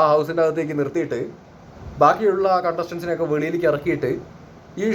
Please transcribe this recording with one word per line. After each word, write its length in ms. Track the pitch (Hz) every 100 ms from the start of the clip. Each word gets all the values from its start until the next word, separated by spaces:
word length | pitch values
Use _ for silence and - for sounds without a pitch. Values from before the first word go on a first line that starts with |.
| 151
ഹൗസിൻ്റെ 300 | 151 147 165
അകത്തേക്ക് 320 | 160 156 156 147
നിർത്തിയിട്ട് 400 | 143 170 147 - - - - - - - - -
ബാക്കിയുള്ള 440 | 147 185 214 185 196 185 175
കണ്ടസ്റ്റൻസിനെയൊക്കെ 600 | 170 170 170 175 165 165
വെളിയിലേക്ക് 340 | 151 156 170 165
ഇറക്കിയിട്ട് 400 | 143 170 147 127 151 - - - - - -
ഈ 20 | 214